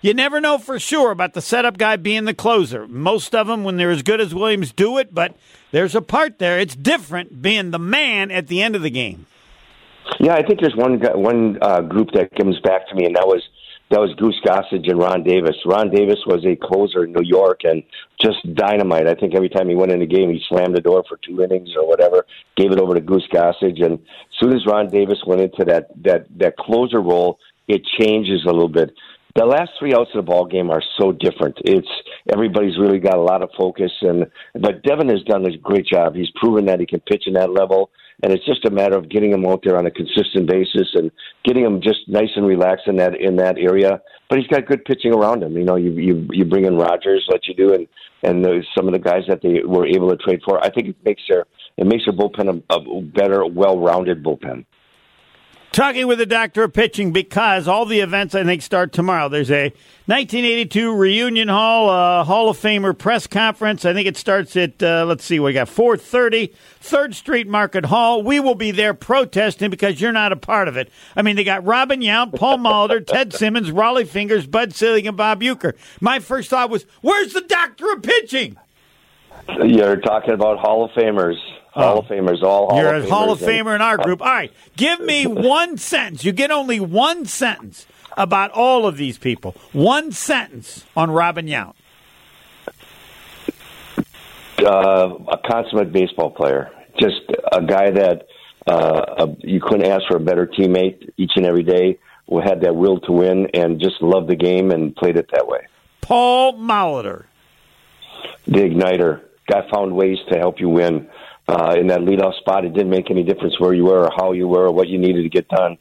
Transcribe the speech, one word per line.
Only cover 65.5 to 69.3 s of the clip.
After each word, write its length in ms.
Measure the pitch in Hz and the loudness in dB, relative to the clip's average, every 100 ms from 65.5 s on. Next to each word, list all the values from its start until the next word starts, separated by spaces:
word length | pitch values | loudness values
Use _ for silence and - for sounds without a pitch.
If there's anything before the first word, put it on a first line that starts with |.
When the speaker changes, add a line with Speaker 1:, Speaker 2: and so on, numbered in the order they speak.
Speaker 1:
got 160 | 135 123 | 0 -4
four 300 | - 240 220 | 0 2 2
thirty, 560 | - 247 240 226 214 _ _ _ | -2 0 0 0 -4 _ _ _
Third 340 | - 285 285 | -4 -2 -2
Street 320 | 196 - 247 214 | -6 -4 -4 -2
Market 380 | 208 202 196 147 | -2 -2 -4 -2
Hall. 360 | 208 233 233 | 0 2 0
We 180 | 208 285 | 0 0
will 140 | 269 | 0
be 160 | 226 214 | 0 -2
there 240 | 196 214 | -2 -2
protesting 720 | 202 - 269 254 | -2 -2 0 0